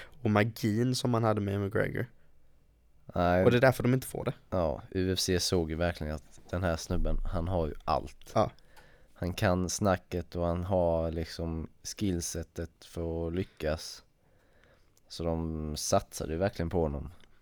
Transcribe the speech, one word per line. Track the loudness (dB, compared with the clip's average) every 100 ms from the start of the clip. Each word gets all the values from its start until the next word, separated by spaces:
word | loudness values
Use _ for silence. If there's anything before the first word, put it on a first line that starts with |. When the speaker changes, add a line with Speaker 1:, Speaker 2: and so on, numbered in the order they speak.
| -18 -4
Speaker 1:
och | 2
magin | 4 4 2 0 2 2
som | 2 2
han | 2
hade | 4 2
med | 0 0
McGregor. | 0 0 0 -2 -6 -10 -20 -20 -20 -20 -20 _ _ -20 -6
Speaker 2:
Nej. | 2 4 6
Speaker 1:
Och | 4
det | 6
är |
därför | 4 4
de | 2
inte | 0 -2
får | -6
det. | -6 -8 -4
Speaker 2:
Ja, | -2 0 -2 -4
U | -2 0
F | 0
C | 2 2
såg | 2 2 0
ju | 0
verkligen | -2 -2 -6
att | -6 -10 -20 -8
den | -4
här | -2 -2
snubben, | 0 0 2 2
han | 0 -2 0
har | 0 -2
ju | -4
allt. | -2 -2 -2 -12 -4
Speaker 1:
Ja. | 0 0 -2 -20 -20 -20 -20 -20
Speaker 2:
Han | -6 -6
kan | 0 2 2 0
snacket | 0 2 2 0 -6 -4 -2
och | 0
han | 0
har | 0 2 4 2 0
liksom | -2 -6 -6 -6 -4 -8 -12
skillsetet | -14 -4 0 0 -2 -6 -8 -8 -10 -12
för | -14 -8 -4 -4 -2
att |
lyckas. | -4 -4 -4 -4 -2 -6 -14 -20 _ _ _ _ _ -20 _ _ _ _
Så | -6
de | -2 -2 -2 -4 -6 -6
satsade | 0 0 0 -6 -6
ju | -2
verkligen | -2 -2 -2
på | 0
honom | 0 -2 -8 -14 -20 -20